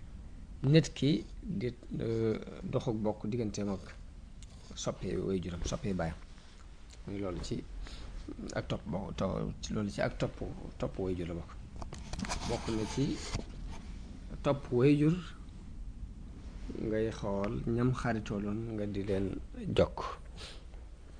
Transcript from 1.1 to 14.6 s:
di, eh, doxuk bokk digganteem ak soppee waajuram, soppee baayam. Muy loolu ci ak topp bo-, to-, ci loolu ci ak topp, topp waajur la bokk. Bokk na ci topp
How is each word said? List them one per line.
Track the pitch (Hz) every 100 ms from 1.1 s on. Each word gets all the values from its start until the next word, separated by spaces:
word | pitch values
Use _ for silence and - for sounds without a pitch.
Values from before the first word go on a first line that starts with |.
| 202 - -
di, | 214 190 123 123 - -
eh, | 113 113 113 - - -
doxuk | 90 127 131 110
bokk | 104 101 107
digganteem | 117 107 104 101
ak | 95 - - - - - - - - -
soppee | - 120 - 95 95
waajuram, | 95 95 85 82
soppee | - - 104
baayam. | 90 82 - - - - - - - - - -
Muy | 101
loolu | 98 82
ci | - 117 - - - - - - - - -
ak | 110 -
topp | 113 -
bo-, | 92 98 -
to-, | 95 55 53 -
ci | -
loolu | 107 101
ci | -
ak | 120 -
topp, | 123 - 92 95 - -
topp | - -
waajur | 92 90 87
la |
bokk. | 82 - - - - - - - - 95 - -
Bokk | 117 - 110
na | 104
ci | - 151 151 - - - - - - - - - - - -
topp | 143 139